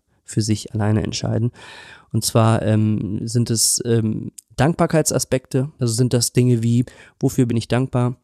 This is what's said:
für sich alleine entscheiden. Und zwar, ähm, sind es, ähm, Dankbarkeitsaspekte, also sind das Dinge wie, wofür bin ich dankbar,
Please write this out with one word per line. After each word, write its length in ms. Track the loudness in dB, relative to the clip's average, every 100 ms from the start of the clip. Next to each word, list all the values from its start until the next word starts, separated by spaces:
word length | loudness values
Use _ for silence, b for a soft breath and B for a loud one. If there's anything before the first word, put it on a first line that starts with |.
| _ _ -8
für 160 | -4
sich 320 | 0 -2 -4
alleine 280 | -4 0 0
entscheiden. 500 | 0 -4 -4 -2 -2 -4 B B B B B
Und 120 | -4
zwar, 380 | -2 2 2 2
ähm, 640 | 2 2 2 0 -2 -6 -4
sind 240 | -2 0
es, 320 | 0 0 0 0
ähm, 460 | 0 0 -2 -8 -14 -10 -2
Dankbarkeitsaspekte, 1120 | 0 2 0 2 0 0 -2 -4 -2 -4 -4 -2
also 140 | -2
sind 180 | 0 2
das 220 | 0 0
Dinge 280 | 2 4 4
wie, 220 | 2 2 0 B B B
wofür 260 | -2 0 0
bin 100 | 0
ich 140 | 0
dankbar, 480 | -2 0 0 -2 -4